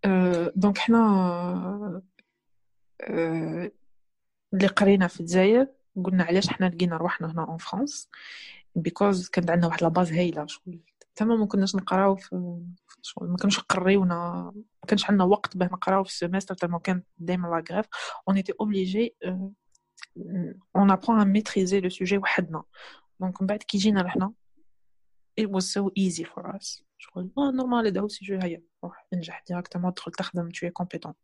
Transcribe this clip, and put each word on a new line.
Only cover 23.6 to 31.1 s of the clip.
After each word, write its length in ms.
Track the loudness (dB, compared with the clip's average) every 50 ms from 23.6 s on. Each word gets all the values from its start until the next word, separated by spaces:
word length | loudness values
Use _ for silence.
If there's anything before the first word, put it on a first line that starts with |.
| -6 -4 -2 2
جينا 220 | 2 4 4 4
لهنا، 320 | 2 0 0 -2 -2 -2 -4 _ _ _ _ _ -20 -20 _ _ _ _ _ _ _ _ _ _ _ _ _ -4
it 40 | -2
was 200 | 0 0 -2 -2
so 200 | 0 -2 -2 -2
easy 400 | 0 0 0 0 0 0 -4 -8
for 180 | -10 -12 -14 -12 -10 -12
us. 300 | -12 -12 -14 -14 -14 _ _ _ _
شغل، 320 | -20 -14 _ -10 -10 -6 -2 0
آه، 120 | 0 2
نورمال، 360 | 2 0 0 0 2 2 2
هذا 140 | 2 0 0
هو 60 | -4
السوجي، 320 | -4 -6 -10 -8 -6 -4 -4 -2
هيا. 240 | -4 -6 -8 -12 _ _ _ -14
روح 220 | -14 -14 -14 -14 _ -6
انجح 320 | -6 -6 -6 -12 -16 _ -8 -8
directement، 320 | -8 -8 -8 -6 -2 -2
ادخل 280 | -2 -4 -4 -10 -12 -8
تخدم، 360 | -8 -10 -6 -6 -6 -6 -6
tu 180 | -8 -8 -8
es 60 | -8 -6
compétent. 420 | -6 -8 -8 -8 -12 -12 -12